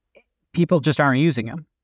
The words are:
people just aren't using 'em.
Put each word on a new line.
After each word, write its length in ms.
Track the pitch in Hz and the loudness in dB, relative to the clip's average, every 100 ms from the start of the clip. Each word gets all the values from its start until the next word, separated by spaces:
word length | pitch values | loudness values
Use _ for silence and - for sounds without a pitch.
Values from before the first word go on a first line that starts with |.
| _ _ _ _ _ | _ _ _ _ _
people 280 | 170 170 170 | -2 0 2
just 200 | 139 139 | 2 0
aren't 200 | 143 127 | 2 2
using 280 | 160 120 110 | 0 -2 -6
'em. 160 | 160 - _ | -10 -16 _